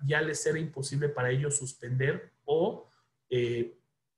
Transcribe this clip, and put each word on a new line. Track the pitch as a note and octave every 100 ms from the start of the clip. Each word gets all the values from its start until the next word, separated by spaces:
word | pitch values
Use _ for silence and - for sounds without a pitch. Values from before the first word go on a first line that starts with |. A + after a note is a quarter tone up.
| C#3
ya | D3+
les | D#3 D3 D#3
era | D3+
imposible | E3 C3+ C3 C#3 D3
para | C3+ B2
ellos | C3 C#3+ C#3
suspender | C3 - B2 B2+ C3+ F3+ - _
o, | - D#3 G3+ - - _ _ _ -
eh, | B2 A#2+ A#2+ A#2+ - _ _ _